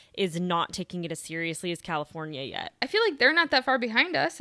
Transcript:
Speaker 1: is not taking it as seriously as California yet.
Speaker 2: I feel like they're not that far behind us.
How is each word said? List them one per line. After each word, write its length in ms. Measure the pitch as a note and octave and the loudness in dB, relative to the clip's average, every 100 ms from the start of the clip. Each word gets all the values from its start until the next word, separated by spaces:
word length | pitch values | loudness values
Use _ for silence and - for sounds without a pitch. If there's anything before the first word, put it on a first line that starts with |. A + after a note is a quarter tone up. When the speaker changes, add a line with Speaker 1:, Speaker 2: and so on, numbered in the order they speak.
| - | -12
Speaker 1:
is 260 | - F#3+ E3+ | -4 -2 0
not 360 | F3+ E3+ - | 0 0 0
taking 300 | - F3+ F3+ | -4 -6 -6
it 60 | E3+ | -4
as 100 | D#3+ | -6
seriously 520 | - E3 E3 D#3 F3+ | -6 -4 -4 -4 -4
as 80 | E3 | -4
California 640 | - D#3 D3 E3 D#3 C#3 | -2 -4 -4 -8 -8 -8
yet. 320 | C3+ G1+ - - | -6 -6 -8 -6
Speaker 2:
I 40 | - | -2
feel 140 | G#4+ A4+ | 2 2
like 100 | C#4+ | 4
they're 140 | B3+ | 4
not 180 | E4 D#4+ | 4 4
that 120 | C4+ | 2
far 140 | C4 C4 | 4 2
behind 360 | A#3 A#3 E4+ | 2 2 4
us. 220 | D4 D#4+ - | 2 0 0